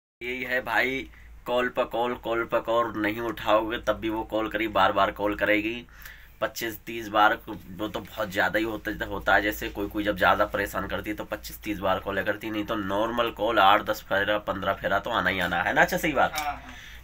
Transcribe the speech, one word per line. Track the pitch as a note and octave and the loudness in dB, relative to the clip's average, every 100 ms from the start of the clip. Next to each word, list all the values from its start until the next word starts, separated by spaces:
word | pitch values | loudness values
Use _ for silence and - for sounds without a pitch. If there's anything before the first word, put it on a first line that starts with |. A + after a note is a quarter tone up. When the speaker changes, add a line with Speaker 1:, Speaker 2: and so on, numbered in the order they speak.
| _ _ | _ _
Speaker 1:
यही | A#2+ B2+ | -8 -6
है | B2+ B2+ | -2 -2
भाई, | A#2+ G#2+ B2 C3 G#2+ - - - - | 0 2 2 -2 -6 -14 -20 -12 -2
कॉल | B2 B2 | 0 2
पर | C3 A#2 | 0 -2
कॉल, | A#2 B2 | 0 -2
कॉल | B2 A2+ A#2 | -2 -2 -2
पर | A2+ A#2 | 0 -2
कॉल | A2 A#2 A2+ G#2+ | 2 2 2 0
नहीं | G#2 A2+ | -2 -2
उठाओगे | A#2 G#2 A2+ G#2+ A2 A#2+ | -4 -4 2 2 2 -2
तब | G#2+ G#2 | -2 -2
भी | A2 | -2
वो | A2 | -4
कॉल | A2+ G#2+ A2 | -2 -2 -2
करी, | G#2 A2 | -2 0
बार | G2 F#2+ | 4 4
बार | G2+ G2 | 4 2
कॉल | F#2+ G#2 | 2 -2
करेगी। | G2 G2+ G#2+ G#2+ A#2+ - - - - - - | 0 2 2 0 -6 -10 -18 -18 -18 -20 -6
पच्चीस | A2 - A#2+ G2+ - | -6 -4 -8 -8 -10
तीस | A#2 G#2+ | -8 0
बार | G#2+ G#2+ A2+ - | 4 6 4 -4
वो | F#2+ F2 F2+ G#2+ | -12 -12 -8 -6
तो | G2 | -6
बहुत | F2+ - G#2+ | -8 -6 -4
ज़्यादा | F#2+ F#2 G#2 | 0 2 2
ही | |
होता, | A2 G#2+ G#2+ G#2 A2 | -2 -4 -6 -6 -6
होता | G2 - | -2 2
है। | G2 | 4
जैसे | G#2 G#2+ A2+ | 2 -2 -6
कोई, | G#2 G2+ | -6 -4
कोई | G#2+ | -2
जब | G2+ F#2 | -2 4
ज़्यादा | F#2+ G2 F#2 | 4 6 2
परेशान | G2 G2+ F#2+ F#2+ | 0 -2 -4 -4
करती | F#2+ G#2+ | -4 -6
है | G#2 | -8
तो | G2 | -8
पच्चीस | G#2 - - | -10 -10 -10
तीस | A2 F#2+ | -6 -2
बार | F#2+ F#2 | 0 0
कॉल | G2 G2 | 0 -2
करती, | F#2 G2+ A2 | -2 -4 -4
नहीं | G#2+ | -4
तो | G2+ A2+ | -4 -4
normal | F#2+ G2+ A2+ A#2+ A#2 | -2 0 0 0 -2
call | - G#2+ A2 | 0 0 6
आठ | F#2+ G#2 | 8 8
दस | G#2+ G#2+ | 4 -4
फेरा, | - G2 G2 G#2 | -2 0 2 0
पन्द्रह | - F#2+ F#2+ | 0 -2 -2
फेरा | F#2+ G#2 G2 | -2 0 0
तो | B2 | 0
आना | A2 F2+ | 0 2
ही | F#2+ | 0
आना | F2 F2 | 0 0
है | G2+ | 0
ना। | C3 | 2
अच्छा, | E3+ F3+ | 2 2
सही | E3 | 0
बात। | C3 F#2 - | 2 0 0
Speaker 2:
हाँ, | D3 | -6
हाँ। | - - - - - | -6 -12 -18 -18 -14